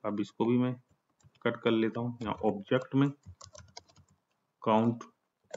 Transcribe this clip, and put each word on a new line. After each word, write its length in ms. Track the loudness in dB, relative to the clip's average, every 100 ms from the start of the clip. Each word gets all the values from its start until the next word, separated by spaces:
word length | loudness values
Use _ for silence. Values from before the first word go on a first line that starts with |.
अब 160 | -6 -4
इसको 240 | -4 0 2
भी 120 | 2
मैं 160 | 0 -4 _ _ _ _ _ _
cut 160 | -4 0
कर 80 | 0
लेता 280 | 2 0 -2
हूँ। 180 | -6 -6
यहाँ 120 | -6 -2
object 500 | -2 -2 0 -2 2
में 140 | 2 2 0 -16 -20 -20 -20 -20 -20 -20 _ _ _ _ _ _ _
count 420 | 2 2 2 0 -8 _ _ _ _